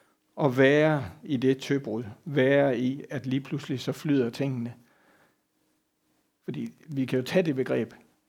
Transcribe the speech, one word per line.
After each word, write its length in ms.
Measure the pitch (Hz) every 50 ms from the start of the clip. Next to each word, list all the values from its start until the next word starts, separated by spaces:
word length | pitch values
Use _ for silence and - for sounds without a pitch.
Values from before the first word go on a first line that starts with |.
| _ _ _ _ _ _ - -
at 180 | 151 139 123 131
være 520 | 135 135 143 151 151 156 156 143 113 92 - -
i 140 | - - 143
det 220 | 117 131 131 135 135
tøbrud. 460 | - - 143 135 139 113 107 113 123 101 - _ -
Være 540 | 165 139 139 131 135 139 143 139 139 123 120
i, 260 | 127 127 135 147 - -
at 160 | 156 131 104
lige 140 | 131 131 139
pludselig 400 | 135 - 156 139 - - 135 123
så 120 | - 147
flyder 380 | 135 - - 151 143 135 120 117
tingene. 440 | 117 - 139 139 131 120 117 117 117 - _ _ _ _ _ _ _ _ _ _ _ _ _ _ _ _ _ _ _ _ _ _ _ _ _ _ _ _ _ _ _ _ -
Fordi 280 | - - - 117 113 - _ - -
vi 180 | 143 139 131
kan 120 | 123 - 127
jo 60 | 123
tage 180 | - 170 185
det 140 | 180 160 135
begreb, 380 | 131 127 127 131 127 113 113 - - - _ _ _ _